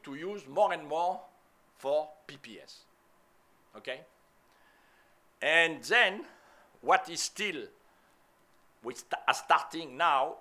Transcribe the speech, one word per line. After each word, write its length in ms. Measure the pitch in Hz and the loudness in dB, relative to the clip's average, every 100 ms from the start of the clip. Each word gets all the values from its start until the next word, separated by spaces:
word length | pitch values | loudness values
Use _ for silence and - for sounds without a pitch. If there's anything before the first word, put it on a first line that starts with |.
to 120 | - | -14
use 320 | 139 175 202 135 | -10 -10 -10 -6
more 240 | 147 202 | 0 0
and 140 | 170 151 | 0 -6
more 340 | 156 175 214 - _ _ _ _ _ | -4 -4 -4 -10 _ _ _ _ _
for 300 | 135 151 151 - - | -2 -2 -2 -10 -20
P 100 | 139 | -18
P 160 | 117 98 | -18 -20
S, 220 | 67 - _ _ _ _ _ _ _ _ _ 107 | -20 -20 _ _ _ _ _ _ _ _ _ -16
okay? 240 | 117 127 - _ _ _ _ _ _ _ _ _ _ _ _ _ | -12 -12 -14 _ _ _ _ _ _ _ _ _ _ _ _ _
And 420 | 135 165 165 160 | 2 4 4 0
then 400 | - 226 214 202 - - - - _ _ | 0 2 2 0 -10 -20 -20 -20 _ _
what 280 | 123 180 180 | 2 2 2
is 140 | 165 | -6
still, 400 | - - 208 156 101 - _ _ _ _ _ _ _ _ _ _ | -6 -4 -4 -4 -10 -16 _ _ _ _ _ _ _ _ _ _
we 120 | 117 | -12
sta-, 280 | - - 151 - | -12 -8 -2 0
are 80 | |
starting 640 | 131 - 160 - 156 156 127 | 0 4 4 4 -8 -10 0
now, 400 | 170 139 135 - | 4 4 2 -2